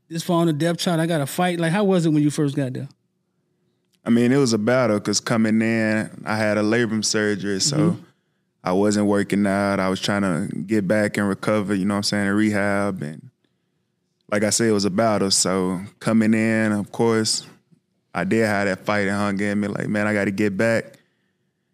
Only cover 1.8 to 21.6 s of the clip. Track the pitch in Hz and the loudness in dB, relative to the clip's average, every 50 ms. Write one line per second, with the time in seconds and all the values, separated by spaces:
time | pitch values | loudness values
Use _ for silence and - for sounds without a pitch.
1.8 | 214 190 190 180 165 165 151 151 147 147 143 - 151 143 135 143 139 127 127 127 | 2 2 2 2 2 2 2 2 2 2 0 0 -2 -2 -2 -4 -4 -4 -6 -8
2.8 | 131 - - _ _ _ _ _ _ _ _ _ _ _ _ _ _ _ _ _ | -10 -12 -14 _ _ _ _ _ _ _ _ _ _ _ _ _ _ _ _ _
3.8 | _ _ _ _ _ - 117 117 120 120 131 143 139 120 113 107 104 117 123 131 | _ _ _ _ _ 0 2 2 4 4 4 2 2 2 0 0 2 2 2 2
4.8 | 127 113 104 104 - - 104 - - - 123 113 113 110 107 110 113 113 113 113 | 2 2 0 0 0 -2 -2 -2 -2 -2 0 0 2 2 2 2 2 2 0 0
5.8 | 110 107 110 110 104 - - - - - 107 107 110 107 104 104 104 104 113 120 | 0 0 0 -2 -2 -6 -10 -10 -6 -4 -2 0 0 0 0 2 2 2 2 2
6.8 | 120 104 110 110 101 - - 110 107 104 104 92 85 104 98 95 95 - 143 - | 0 0 -2 -2 -2 -2 0 0 0 0 0 -2 -2 -4 -4 -2 -2 -2 0 0
7.8 | 156 170 - - - - _ _ _ _ _ _ _ _ _ _ - 92 90 95 | 2 0 0 -2 -6 -16 _ _ _ _ _ _ _ _ _ _ -4 -2 0 2
8.8 | 101 107 104 104 104 101 101 101 98 90 - 101 104 101 98 101 101 101 98 98 | 2 2 2 2 2 2 2 0 0 0 0 0 0 2 0 0 0 0 0 0
9.8 | 95 95 95 95 - - 104 101 98 95 85 76 101 71 - - 82 98 110 110 | 0 -2 -2 -2 -2 -2 -2 -2 0 -2 -2 -2 -4 -6 -6 -8 -4 -2 -2 0
10.8 | 98 87 107 107 104 104 - 107 104 101 95 - - - 107 107 101 92 104 98 | 0 2 0 0 0 0 0 0 0 0 -2 -2 -2 -2 0 0 0 -2 -2 -2
11.8 | 92 104 104 101 104 - 107 104 101 98 98 104 107 107 104 101 101 101 98 101 | 0 -2 -2 -2 -2 -2 -2 -2 -2 0 0 2 2 2 0 0 0 0 0 0
12.8 | 101 101 98 95 73 73 80 - - 127 - _ _ _ _ _ _ _ _ _ | -2 -4 -4 -6 -8 -10 -12 -14 -18 -20 -20 _ _ _ _ _ _ _ _ _
13.8 | _ _ _ _ _ _ _ _ _ - 107 104 107 104 98 - 120 113 107 101 | _ _ _ _ _ _ _ _ _ -4 -2 0 0 0 2 2 2 2 2 2
14.8 | 98 101 87 104 117 113 107 98 98 98 92 - - 90 92 95 92 92 92 87 | 2 0 0 2 2 2 2 2 0 0 0 0 0 0 0 0 0 -2 -2 -4
15.8 | 98 - - _ - 117 113 110 110 110 113 110 110 113 110 110 110 107 107 104 | -8 -12 -14 _ -2 2 2 4 4 4 2 2 2 2 2 2 2 0 0 -2
16.8 | 95 - - - 120 117 113 110 110 110 - - - - - _ _ _ _ _ | -4 -6 -4 0 0 2 2 2 0 0 -2 -4 -6 -10 -18 _ _ _ _ _
17.8 | _ _ _ _ _ _ - - 87 95 113 113 113 107 104 98 101 98 95 - | _ _ _ _ _ _ -6 -4 -2 0 2 2 2 2 2 0 0 0 -2 -2
18.8 | - - 104 104 101 95 101 101 104 101 98 95 104 104 101 104 101 101 101 - | -2 -2 -2 0 0 0 0 -2 -2 -2 -2 -2 -2 -2 -2 -2 -2 -2 -4 -4
19.8 | - - 104 104 104 107 107 101 98 104 98 98 107 107 98 95 113 113 113 107 | -4 -4 -2 -2 0 0 0 0 0 0 0 0 0 0 0 0 0 0 0 0
20.8 | - - - - _ _ _ _ _ _ _ _ _ _ _ _ | -2 -6 -12 -20 _ _ _ _ _ _ _ _ _ _ _ _